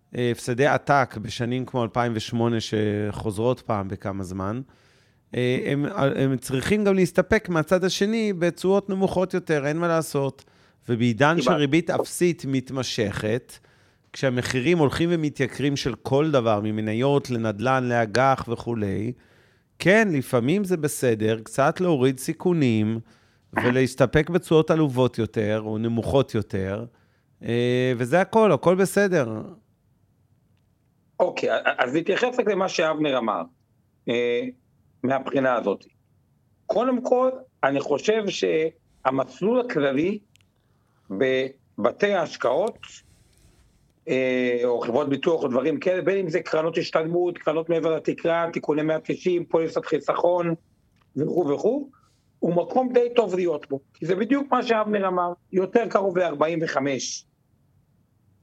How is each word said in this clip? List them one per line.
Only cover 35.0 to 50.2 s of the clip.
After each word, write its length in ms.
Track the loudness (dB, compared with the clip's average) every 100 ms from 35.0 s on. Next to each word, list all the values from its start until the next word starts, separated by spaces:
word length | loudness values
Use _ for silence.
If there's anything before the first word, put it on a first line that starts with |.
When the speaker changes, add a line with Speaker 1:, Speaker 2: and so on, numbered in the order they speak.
Speaker 2:
מהבחינה 520 | -2 -2 -2 0 0
הזאת. 300 | 0 -2 -4 _ _ _ _ _ _ _ _ -4
קודם 360 | 0 0 0
כל, 280 | 2 2 2 -2 -10 _
אני 160 | 0 0
חושב 420 | -2 -2 0 0 -2
שהמסלול 1300 | -2 0 0 -2 -6 _ _ -2 0 -2 -4 0 0
הכללי 580 | 0 0 0 0 -2 -4 _ _ _ _ _ _ _ _ -8
בבתי 1040 | -2 0 0 -2 -8 _ -4 -2 0 0
ההשקעות, 640 | 0 -2 -2 -2 0 -2 -6 -16 -20 _ _ _ _ _ _ _ _ _ _ -4
אה, 520 | 0 0 0 0 0
או 160 | 0 0
חברות 280 | 0 0 0
ביטוח 340 | 0 0 0
או 60 | 2
דברים 320 | 0 0 0
כאלה, 220 | 0 0
בין 160 | 0 0
אם 100 | -2
זה 120 | -4
קרנות 380 | -2 -2 -2 -2
השתלמות, 600 | -2 -2 0 0 -2 -2
קרנות 300 | -4 -2 -2
מעבר 280 | -2 0 -2
לתקרה, 500 | -2 -2 -2 0 -2
תיקוני 300 | -4 -4 -2
מאה 160 | 0 -2
תשעים, 400 | -4 -4 -2 -2
פוליסת 400 | 0 0 0 -4
חיסכון, 720 | -2 -2 -2 2